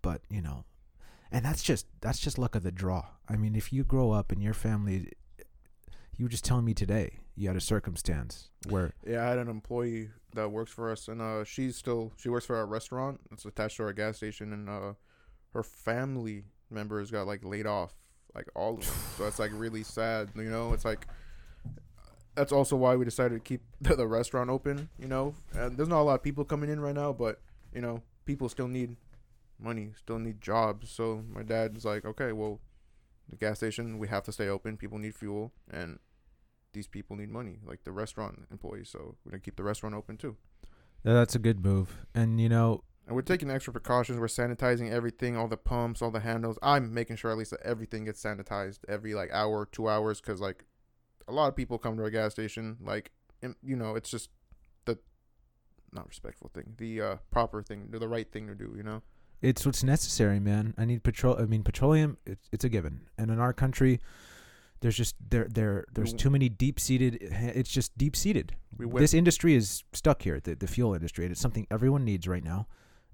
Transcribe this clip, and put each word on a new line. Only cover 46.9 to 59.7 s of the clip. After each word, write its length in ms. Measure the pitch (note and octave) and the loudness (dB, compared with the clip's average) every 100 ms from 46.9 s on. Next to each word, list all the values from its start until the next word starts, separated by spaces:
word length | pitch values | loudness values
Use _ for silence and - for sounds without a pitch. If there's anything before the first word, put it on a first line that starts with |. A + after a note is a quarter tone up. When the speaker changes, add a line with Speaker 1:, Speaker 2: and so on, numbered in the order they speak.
Speaker 2:
making 240 | A#2 A#2 A2+ | -2 -4 -4
sure 120 | A2+ | -2
at 60 | A2 | -2
least 140 | G#2+ | -4
that 100 | - | -6
everything 440 | - A2+ A2 A2 G#2+ | -4 -4 -4 -8 -8
gets 160 | - | -6
sanitized 560 | A2 G2+ G2 G2+ G2 G2 - | -6 -6 -6 -4 -4 -8 -6
every, 260 | G#2 A2 | -6 -4
like, 180 | G#2 F2+ | -4 -2
hour, 340 | G2 G#2+ G#2+ G#2 | 0 2 0 -4
two 220 | - A2 | -2 2
hours, 320 | G#2+ G#2+ G#2 | 2 2 -2
'cause, 180 | - F#2 | -4 -4
like, 240 | G2 - - _ _ _ _ _ - | -4 -6 -16 _ _ _ _ _ -4
a 40 | |
lot 140 | C3+ C#3+ | 2 2
of 80 | C3 | 2
people 220 | A#2 A#2+ | -2 -2
come 200 | A#2 A2 | -4 -2
to 60 | |
our 60 | G#2+ | -2
gas 220 | A2 G#2+ | 0 0
station. 440 | G#2+ G#2+ - A2 A#2 | -2 -6 -6 -10 -10
Like, 300 | G2+ G#2+ - _ _ - | -6 -6 -6 _ _ -14
im-, 120 | B2+ - | -14 -12
you 120 | C3 B2+ | -6 -4
know, 200 | A2 A2+ | -2 -4
it's 140 | - | -6
just 200 | A2+ - _ _ - - _ - | -10 -10 _ _ -20 -20 _ -2
the 120 | - _ _ _ _ _ _ _ _ - | -2 _ _ _ _ _ _ _ _ -14
not 140 | - - | -14 -12
respectful 420 | - - - - | -14 -14 -14 -16
thing, 200 | - - A2 | -14 -14 -10
the, 220 | A2+ A2+ | -8 -4
uh, 140 | G#2 F#2+ - | -4 -6 0
proper 300 | A#2+ A#2 G#2+ | 2 2 -2
thing, 280 | G2+ G2+ G#2 | -8 -12 -10
the 160 | A2+ A2+ | -6 -4
right 240 | A#2 A2 | -4 -4
thing 160 | G#2+ G#2+ | -10 -10
to 80 | G2+ | -10
do, 180 | G#2 A2 | -10 -10
you 80 | |
know? 180 | G#2+ A2 - - - - | -8 -10 -12 -20 -20 0
Speaker 1:
It's 240 | C3 B2 | 2 4
what's 180 | C#3 | 2